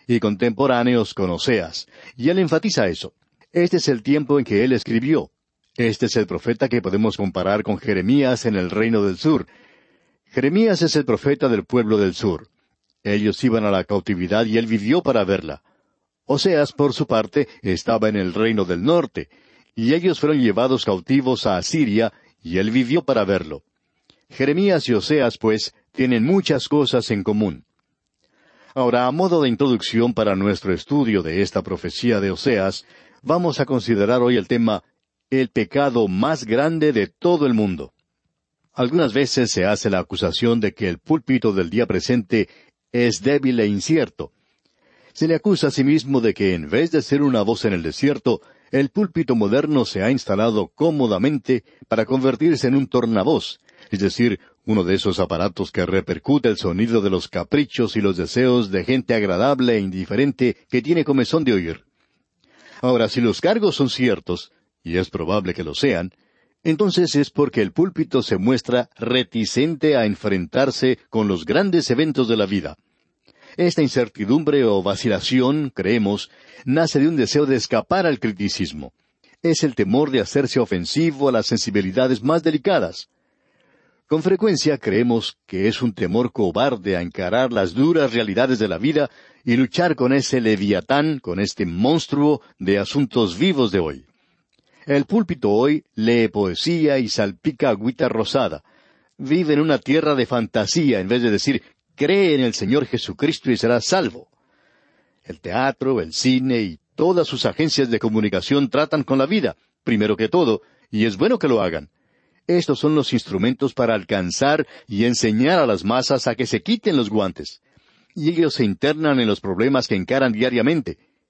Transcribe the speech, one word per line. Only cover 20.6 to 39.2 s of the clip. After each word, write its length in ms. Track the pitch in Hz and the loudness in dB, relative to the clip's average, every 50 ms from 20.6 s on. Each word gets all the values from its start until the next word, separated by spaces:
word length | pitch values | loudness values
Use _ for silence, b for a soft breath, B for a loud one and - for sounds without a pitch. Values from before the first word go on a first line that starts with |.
| 127 127 131 - - | 0 0 0 0 0
cautivos 640 | 110 98 92 - - 131 139 127 131 123 - - | -2 -2 -2 0 0 0 0 2 0 -2 0 0
a 120 | 107 92 | -2 -2
Asiria, 540 | 87 87 - 165 160 139 107 101 110 117 107 b b b b b _ | -2 -2 -2 -2 0 0 2 2 2 0 0 b b b b b _
y 160 | - 82 90 | -10 -4 -2
él 140 | 92 104 110 | -2 0 0
vivió 320 | 117 131 123 117 151 170 - | 0 0 0 2 0 0 0
para 200 | 143 123 110 98 | 0 0 0 0
verlo. 400 | 95 98 87 76 76 73 71 - _ _ _ _ _ _ _ _ b b b b _ | 0 0 -2 -4 -6 -12 -16 -16 _ _ _ _ _ _ _ _ b b b b _
Jeremías 580 | - - 135 143 151 180 202 196 180 147 - 123 | -6 -2 0 0 2 2 2 2 2 2 0 0
y 40 | 117 | 0
Oseas, 440 | 101 - - 151 143 127 113 - | 0 0 2 2 2 2 0 -2
pues, 380 | - - 110 110 110 - - - _ _ _ | 0 0 0 0 0 -2 -8 -12 _ _ _
tienen 320 | _ - 131 127 123 110 117 | _ -2 0 2 2 2 2
muchas 440 | 156 190 196 180 - - - - | 2 2 2 2 0 -2 -2 -2
cosas 440 | - 151 147 135 - 135 120 - - | 0 0 0 2 2 0 -2 0 -2
en 100 | 107 101 | -4 -2
común. 440 | 92 107 104 107 107 92 71 - - _ _ _ _ _ _ _ _ _ _ b b b b b b b b b b b b | -2 -2 0 0 0 -2 -4 -8 -14 _ _ _ _ _ _ _ _ _ _ b b b b b b b b b b b b
Ahora, 320 | 135 127 120 120 120 123 | -2 0 2 2 2 2
a 60 | 127 | 0
modo 320 | 143 170 190 180 175 160 143 | 0 0 0 2 2 2 2
de 60 | 123 | 2
introducción 640 | 113 - 143 131 120 107 - - 113 113 117 123 104 | 2 2 2 2 2 0 -2 -2 0 2 2 2 2
para 200 | 113 107 104 95 | 0 0 0 0
nuestro 380 | 95 101 104 95 - - 95 87 | 2 0 0 -2 -2 -2 -4 -4
estudio 480 | 82 - - 143 147 131 113 104 92 | -4 -4 -2 0 0 2 2 0 0
de 220 | 80 80 82 98 98 | 0 -2 -2 -2 -2
esta 180 | - - 98 | -2 -2 -4
profecía 580 | 85 - 92 - - 82 - - 120 120 110 98 | -4 -6 -8 -8 -8 -10 -8 -4 -2 0 0 0
de 120 | 98 98 | 0 -2
Oseas, 560 | 87 - - 131 113 98 95 98 - - b b b b b b b b - | -4 -2 -2 0 0 0 0 -2 -4 -6 b b b b b b b b -4
vamos 360 | 131 160 180 175 165 131 - | -2 0 0 0 -2 -2 -2
a 40 | 135 | -2
considerar 560 | 139 135 117 92 113 113 101 101 110 123 123 | -2 -2 -2 0 0 0 2 2 2 2 2
hoy 140 | 123 123 123 | 2 2 2
el 140 | 113 90 - | 0 0 0
tema, 340 | 123 117 113 110 104 90 - _ _ _ _ _ _ _ _ _ | 0 0 0 0 -2 -4 -6 _ _ _ _ _ _ _ _ _
el 180 | 135 131 127 | -2 -2 -2
pecado 600 | - - 120 104 - - 139 143 139 120 120 107 95 | -2 -2 -4 -4 -2 0 0 0 2 2 0 0 0
más 340 | 90 98 127 151 160 143 123 | 0 0 -2 -2 -2 -4 -4
grande 480 | 107 113 131 147 160 165 156 151 151 | -2 0 0 0 0 0 0 0 2
de 160 | 123 107 98 | 2 0 -2
todo 380 | - - _ - 175 175 151 147 | -2 -4 _ 0 0 2 2 2
el 80 | 131 117 | 0 2
mundo. 400 | 110 107 95 90 73 67 - _ _ _ _ _ _ _ _ _ _ _ _ _ _ _ _ _ | 0 0 -2 -4 -6 -10 -14 _ _ _ _ _ _ _ _ _ _ _ _ _ _ _ _ _
Algunas 400 | - 127 123 156 175 151 113 101 | -4 -2 0 2 0 0 0 0
veces 360 | 139 | 0